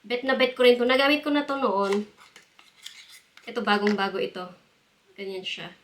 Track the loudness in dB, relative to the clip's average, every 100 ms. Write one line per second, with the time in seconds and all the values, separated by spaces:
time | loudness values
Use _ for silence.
0 | -6 -6 -2 2 0 4 4 6 4 4
1 | 4 2 2 -2 -2 -2 0 0 0 -2
2 | -4 _ -20 -20 _ _ _ _ -20 -20
3 | -20 -20 _ -20 -10 -6 0 2 2 0
4 | -2 -4 -6 -8 -14 -16 _ _ _ _
5 | _ -14 -10 -10 -10 -10 -14 -18